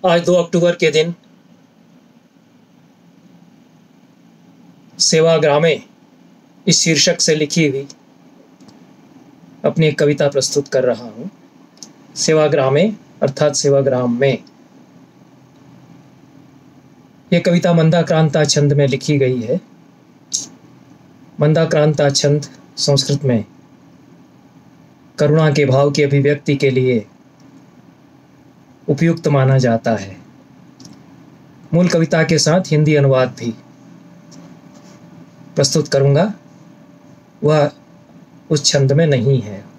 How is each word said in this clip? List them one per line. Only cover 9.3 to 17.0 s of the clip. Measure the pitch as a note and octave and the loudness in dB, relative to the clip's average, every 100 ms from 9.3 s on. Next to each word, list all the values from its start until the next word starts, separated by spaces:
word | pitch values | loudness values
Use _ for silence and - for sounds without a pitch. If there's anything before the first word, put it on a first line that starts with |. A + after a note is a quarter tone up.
| - - - | -20 -20 -6
अपनी | - - D#3 | -6 0 -2
एक | C#3+ | 0
कविता | D3 D3 C#3+ | -2 0 0
प्रस्तुत | C#3 B2+ D3 C#3 | -2 -2 -4 -2
कर | C3+ | -2
रहा | B2+ A2+ | -2 -4
हूँ। | A#2 G#2+ E3 - - _ _ _ - - - - | -8 -14 -16 -16 -20 _ _ _ -20 -20 -20 -8
सेवाग्रामे | - D#3 D3+ D3 C3 C#3 G#3 G#3+ - - | -2 2 2 0 0 0 0 -2 -16 -6
अर्थात | C#3 C3+ D3+ | -6 0 -2
सेवाग्राम | C#3+ D3 C#3 C3+ B2+ B2 A#2+ | 0 0 2 0 -2 -2 0
में। | C#3 A#2+ - _ - - - - - _ - - _ - - - - - - - - - - - - - - - | -2 -2 -8 _ -20 -20 -20 -20 -20 _ -20 -20 _ -20 -20 -20 -20 -20 -20 -20 -20 -20 -20 -20 -20 -20 -20 -20